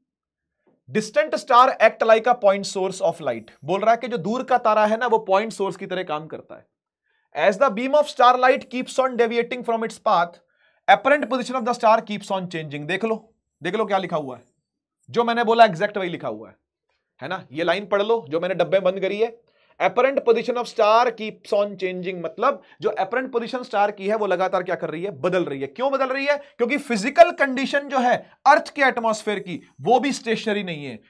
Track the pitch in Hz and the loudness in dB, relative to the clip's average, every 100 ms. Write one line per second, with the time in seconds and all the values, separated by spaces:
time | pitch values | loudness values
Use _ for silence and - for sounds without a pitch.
0 | _ _ _ _ _ _ _ _ - 156 | _ _ _ _ _ _ _ _ -6 -6
1 | 214 294 311 311 - 240 262 - 220 220 | -2 -2 -2 -2 4 6 6 6 2 4
2 | 226 226 240 240 202 202 185 196 185 180 | 4 4 4 4 4 2 -2 -4 -4 -2
3 | 165 165 143 117 113 _ 135 190 214 226 | -2 -2 -6 -6 -10 _ -4 0 2 2
4 | 233 214 165 247 262 247 233 214 214 226 | 0 -6 -4 -4 0 0 2 4 2 2
5 | 247 220 190 190 226 - 190 180 190 185 | 2 0 2 0 0 -4 -6 -6 -8 -8
6 | 180 151 160 - - - _ _ _ _ | -6 -8 -8 -16 -18 -20 _ _ _ _
7 | _ _ _ - 180 196 277 202 262 294 | _ _ _ 2 2 4 2 2 0 2
8 | 294 - 247 254 254 269 - 247 254 - | 2 4 6 6 4 2 -2 -8 -6 -2
9 | 262 240 233 233 233 247 233 226 226 - | -2 2 0 0 -4 -6 -4 -4 -4 -4
10 | 220 185 175 - _ _ _ _ - 202 | 0 2 0 -6 _ _ _ _ 2 4
11 | 269 294 269 254 240 254 233 240 220 226 | 4 2 0 -4 -4 -4 -4 0 4 4
12 | 226 208 - 190 180 165 156 147 151 190 | 0 -10 -6 -6 -6 -8 -8 -10 -6 -4
13 | 226 220 - _ _ _ 156 214 208 190 | -4 -6 -8 _ _ _ -6 -4 -2 -2
14 | 180 165 135 120 _ _ _ _ _ _ | -2 -6 -8 -14 _ _ _ _ _ _
15 | - 127 233 233 226 233 220 165 202 208 | -8 -2 0 0 2 6 6 4 -4 -4
16 | 180 147 135 110 101 - _ _ _ _ | -6 -6 -8 -10 -14 -20 _ _ _ _
17 | _ - 131 185 - 139 170 185 196 202 | _ -16 -10 -10 -10 -4 -2 -2 0 -2
18 | 214 226 147 160 180 175 160 190 185 196 | 0 -2 -2 -4 -4 -2 2 2 0 -2
19 | 185 202 226 - _ _ _ - 175 208 | -4 -2 -4 -4 _ _ _ -2 0 2
20 | 262 277 - 226 240 240 226 - 208 226 | 0 2 2 2 0 -4 -6 2 4 6
21 | 254 226 214 - - 202 208 190 185 185 | 4 -2 -12 -12 -4 -2 -2 -4 -6 -6
22 | 180 180 160 - 254 214 _ - 151 - | -8 -8 -10 -2 -2 -2 _ -6 -4 -2
23 | 190 247 254 240 226 254 247 202 208 202 | -2 -4 -4 -6 -4 -8 -4 0 0 0
24 | 196 214 202 180 185 185 180 170 160 156 | -2 -2 0 0 0 0 -2 -4 -6 -6
25 | 196 143 180 180 156 139 135 - 269 269 | -8 -4 -2 0 -2 -6 -8 -4 -2 0
26 | 262 269 277 285 - - 233 285 285 226 | -2 -2 -2 -2 -4 -4 -2 -2 -2 -4
27 | 226 285 339 262 277 254 269 285 285 262 | -2 4 4 4 -2 -2 -2 -4 -2 -2
28 | 247 214 - _ 262 311 330 - 262 240 | 0 -2 -4 _ 2 2 2 -2 0 0
29 | 226 214 214 196 185 156 - - 147 247 | -2 -4 -4 -6 -6 -12 -14 -8 0 2
30 | 277 - 226 220 220 208 196 156 139 110 | 2 -4 -4 -4 -4 -4 -6 -10 -10 -14
31 | _ | _